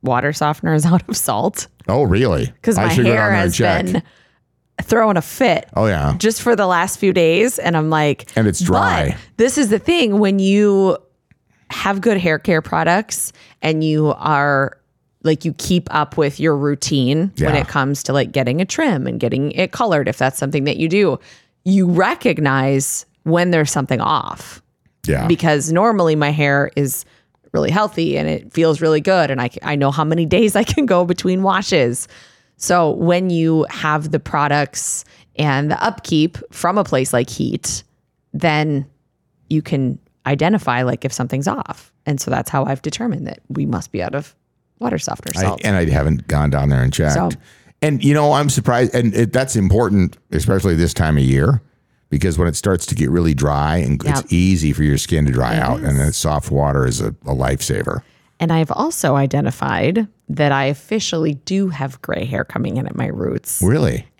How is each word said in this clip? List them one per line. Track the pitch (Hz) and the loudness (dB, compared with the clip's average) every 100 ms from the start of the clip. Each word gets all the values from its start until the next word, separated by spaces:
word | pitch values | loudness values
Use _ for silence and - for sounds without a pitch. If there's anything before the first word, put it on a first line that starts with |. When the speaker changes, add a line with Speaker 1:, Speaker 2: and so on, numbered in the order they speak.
Speaker 1:
water | 131 123 139 | 0 -2 -2
softener | 147 151 151 165 | -2 -2 -2 0
is | 156 156 | 0 2
<laughs> | |
out | 180 - | 2 0
of | 233 | -6
salt. | - 107 160 - - _ - | -4 -2 -2 -4 -14 _ -2
Speaker 2:
Oh, | 113 | 0
really? | 135 95 127 78 57 - | 2 2 2 0 -4 -4
Speaker 1:
'Cause | - 220 | -2 0
Speaker 2:
I | 202 | 2
Speaker 1:
my | |
Speaker 2:
should | 165 | 2
go | - | 4
Speaker 1:
hair | - | 2
Speaker 2:
down | 208 | 2
there | |
and | 190 | 2
Speaker 1:
has | 175 170 | 0 0
Speaker 2:
check. | - 170 - | 0 0 0
Speaker 1:
been | 185 - _ _ _ _ _ _ - | -4 -6 _ _ _ _ _ _ -12
throwing | - 226 220 185 | -2 2 4 2
a | |
fit | - - 240 - - | -2 -2 0 0 -2
Speaker 2:
Oh, | - 107 | -2 0
yeah. | 85 71 113 | 2 0 0
Speaker 1:
just | 214 220 | 0 0
for | - 220 | 0 2
the | 190 | 2
last | 180 190 - | 2 0 0
few | 202 | 0
days. | 185 165 170 240 - | 4 4 4 2 0
And | 220 165 | 0 0
I'm | 156 | 2
like, | 156 151 139 - - | 2 2 0 -4 0
Speaker 2:
And | 110 | 2
it's | 85 | 2
dry. | 85 87 98 85 71 | 0 2 2 0 -2
Speaker 1:
but | - - - | -4 -10 0
this | 240 269 | 0 2
is | 247 | 2
the | 202 | 0
thing. | - 349 240 202 | 2 2 2 2
When | 202 196 | 2 2
you | 190 196 208 196 190 - _ _ _ _ _ _ _ | 2 4 4 4 2 0 _ _ _ _ _ _ _
have | - 196 196 | -6 -2 0
good | 220 202 | 0 2
hair | 175 156 | 0 0
care | - 160 | 0 0
products | - 160 165 180 - - - - - _ | 0 -2 2 0 0 -8 -10 -12 -20 _
and | 156 160 | -2 0
you | 156 151 151 - | 2 2 2 0
are, | 151 147 143 139 135 - _ _ _ _ | 0 2 2 2 0 -4 _ _ _ _
like, | 160 156 | 0 0
you | 170 | -2
keep | 143 - 175 - | -6 0 0 0
up | 156 147 - | -2 -2 0
with | 143 143 | -2 0
your | 151 143 | 0 0
routine | 143 143 - 143 127 147 190 - | 0 -2 -2 0 2 0 -2 -2
when | - | 0
Speaker 2:
Yeah. | 143 | 0
Speaker 1:
it | - | -2
comes | 143 135 143 | -2 -2 -2
to, | - | -2
like, | 139 107 | 0 0
getting | - 127 143 | 0 0 0
a | |
trim | 190 - 311 160 127 | -2 0 0 0 -2
and | 120 | -2
getting | 120 127 147 | -2 0 -2
it | - 185 | -2 -4
colored, | - 233 160 131 | -2 0 0 0
if | - | 0
that's | 127 - | -2 -2
something | 139 143 | -4 -2
that | 139 - | -2 -2
you | 160 | 0
do, | 190 190 135 - - _ _ | 2 2 0 -8 -20 _ _
you | - 196 180 | 0 2 4
recognize | 170 190 330 240 156 147 135 135 135 135 - - _ | 2 0 0 -2 0 0 2 2 0 -2 -6 -10 _
when | - 170 180 | -2 0 2
there's | 165 147 | 2 0
something | - 131 123 | -2 -2 -2
off. | 107 147 - - - - _ _ _ _ - | 0 -2 -4 -12 -16 -20 _ _ _ _ -4
Speaker 2:
Yeah. | 69 170 | -2 0
Speaker 1:
Because | 170 165 151 160 | 0 2 0 0
normally | 165 220 214 165 | 2 2 2 2
my | 156 147 | 2 0
hair | 151 143 139 143 - | 0 2 2 0 -2
is | 143 - - _ _ _ _ | -2 -4 -12 _ _ _ _
really | 160 147 | -2 0
healthy | 180 214 - 160 143 | 0 0 -2 -2 -2
and | 156 | -2
it | 156 - | -4 -4
feels | - 160 151 | 0 2 2
really | 160 156 | 2 2
good. | 151 190 147 | 2 2 2
And | 131 | -2
I, | 123 - | -4 -6
I | - | -6
know | 147 139 | 0 0
how | 135 | 0
many | 156 160 | 0 0
days | 165 180 220 | 2 2 2
I | 196 | 2
can | 226 - 269 | 0 0 2
go | 180 | 2
between | 180 180 180 185 | 2 0 0 0
washes. | 190 190 196 165 120 123 - - - _ _ _ | 0 0 0 2 2 0 -8 -16 -20 _ _ _
So | - 175 160 | -2 2 2
when | - 165 175 185 | 0 0 2 0
you | 170 160 160 151 | 0 2 2 0
have | - 156 151 151 | -4 -2 -2 -2
the | 151 | -4
products | - 156 143 143 143 - - - - - _ - | -2 -2 0 0 -2 -6 -8 -8 -10 -20 _ -4
and | 151 139 147 | 0 0 0
the | - | 0
upkeep | 220 - - 160 156 - - | -2 -4 -2 0 0 -2 -18
from | - 175 202 | -4 -2 0
a | |
place | 196 139 131 | 0 0 0
like | 123 127 | -2 -2
Heat, | - - - - - - _ _ _ _ | -4 -4 -4 -6 -10 -12 _ _ _ _
then | 147 170 151 151 143 139 _ _ _ _ _ _ | -2 0 0 0 -2 -6 _ _ _ _ _ _
you | 156 | -4
can | 151 139 131 - _ _ - | -2 -2 -2 -4 _ _ -4
identify, | 139 156 208 - 123 | 0 2 0 0 -2
like, | 127 123 | 0 -2
if | 135 | -6
something's | - 120 131 143 | -6 -4 -2 -4
off. | 262 - - - _ - | -4 -8 -14 -18 _ -6
And | 143 | -4
so | - | -2
that's | 131 120 | -4 -2
how | 139 | -2
I've | 135 135 | -2 -4
determined | 156 - 240 170 151 | -6 -6 -6 -6 -8
that | - _ | -12 _
we | 131 143 | -6 -4
must | 101 - | -4 -6
be | - | -6
out | 90 | -6
of | 139 147 _ _ _ _ _ | -6 -10 _ _ _ _ _
water | 233 165 | -6 -4
softener | - - - 90 | -6 -10 -8 -2
Speaker 2:
I, | |
Speaker 1:
salt. | 95 101 | -2 -2
Speaker 2:
and | 107 | 0
I | 98 82 | 0 2
haven't | 73 73 76 - | 2 2 0 0
gone | 73 73 | 0 2
down | 69 71 | 2 2
there | 67 | 2
and | 64 | 2
checked. | - 76 | 0 0
Speaker 1:
So | 71 87 82 - _ _ _ | 2 0 -4 -12 _ _ _
Speaker 2:
And, | 151 139 | -2 2
you | 139 | 2
know, | 147 147 | 4 4
I'm | 143 147 | 2 2
surprised. | 135 107 120 123 | 0 0 2 2
And | 127 120 | 2 0
it, | 101 113 | 2 0
that's | 123 135 117 | 0 0 0
important, | 95 107 117 101 90 - _ | 4 4 4 2 2 -2 _
especially | 80 - 95 95 82 | -2 2 2 2 2
this | 85 | 0
time | - 80 76 | 2 2 2
of | |
year, | 65 67 76 131 _ _ _ _ _ | 4 4 4 2 _ _ _ _ _
because | 73 92 78 | -2 0 0
when | 87 | 0
it | 82 | 0
starts | 104 92 - | 0 0 -2
to | |
get | - 69 | -2 0
really | 85 82 | 2 2
dry, | 71 71 71 73 82 | 2 0 0 0 0
and | 67 71 | 0 -2
it's | - 139 | 0 -2
Speaker 1:
Yep. | - | 0
Speaker 2:
easy | 87 92 92 76 | 2 2 2 0
for | 69 | 0
your | 76 69 | 0 0
skin | - 82 73 | 0 0 0
to | |
dry | 64 62 | 0 0
Speaker 1:
It | 55 | 0
Speaker 2:
out. | 65 62 | 0 -2
Speaker 1:
is. | 69 | -2
Speaker 2:
And | 69 | 0
then | 71 | 0
soft | - - 73 - | -2 -2 -2 -2
water | 69 71 69 64 | -2 0 0 0
is | 62 | -2
a, | 55 | -6
a | - - | -8 -6
lifesaver. | 67 65 67 - 55 - - - _ _ _ | -2 -2 -2 -4 -4 -4 -6 -10 _ _ _
Speaker 1:
And | 170 | 0
I've | 160 160 | 0 0
also | - 302 - 156 139 | -2 -4 -2 0 2
identified | 139 143 135 - 139 - 113 190 208 _ _ | 2 0 -2 -4 -4 -2 0 0 -2 _ _
that | 143 147 | -2 0
I | 139 135 | 2 0
officially | 151 - 220 - 170 160 | -4 -4 -4 -4 -2 -2
do | 143 - 190 196 | -4 -4 -2 -2
have | 147 135 127 | -4 -8 -8
gray | - - | -8 -6
hair | - - | -4 -6
coming | - - - 127 | -4 -4 -4 -4
in | - | -6
at | |
my | - - | -6 -6
roots. | - - - - - | -4 -4 -4 -6 -2
Speaker 2:
Really? | 90 135 110 60 - | 0 2 2 -2 -8